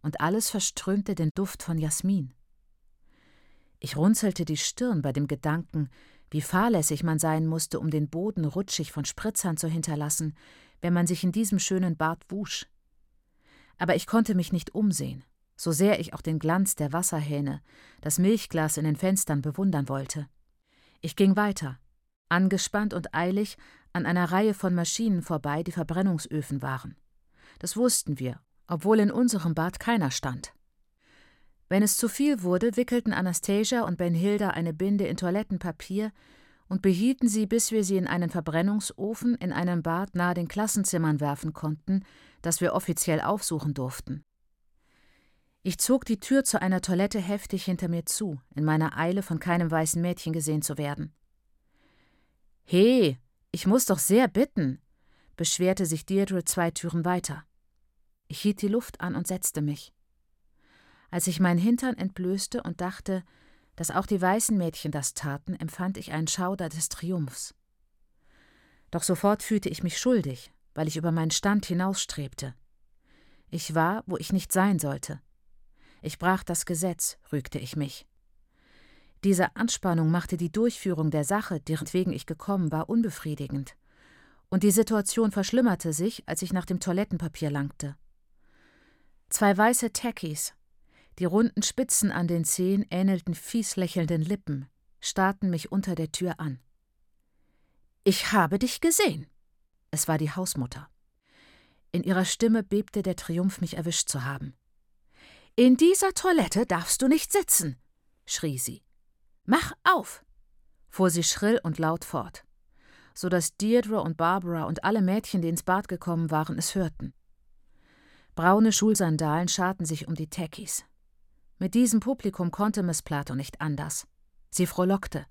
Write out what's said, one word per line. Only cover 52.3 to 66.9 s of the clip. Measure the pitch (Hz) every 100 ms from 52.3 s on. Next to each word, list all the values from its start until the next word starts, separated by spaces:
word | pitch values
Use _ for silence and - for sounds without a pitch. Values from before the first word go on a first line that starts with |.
| _ _ _
„He, | _ 175 220 254 175 131 _ _ _
ich | 160 185
muss | 247 -
doch | 185
sehr | - 208 254
bitten“, | - 285 - 139 131 _ _ _ _ _ -
beschwerte | 170 - 180 190 175
sich | 160 -
Deirdre | 190 196 185 -
zwei | - 170
Türen | 165 170 170
weiter. | 170 180 170 147 156 _ _ _ _ _ _ _ _
Ich | 151
hielt | 208 202
die | 202
Luft | 226 - -
an | 175 -
und | 175
setzte | 185 - -
mich. | 147 147 - _ _ _ _ _ _ _ _ _ _ _ _
Als | 175 185
ich | 156
meinen | 185 175
Hintern | 202 240 262 226
entblößte | 190 - 180 196 - 240
und | - 170
dachte, | 180 - - 190 180 _ _ _ _ -
dass | 165
auch | 170 190
die | 202
weißen | 185 208 - 214
Mädchen | 170 - 156
das | 147 131
taten, | - 147 143 - -
empfand | - - 185 190
ich | -
einen | 156 160
Schauder | - 180 196 165
des | 156
Triumphs. | -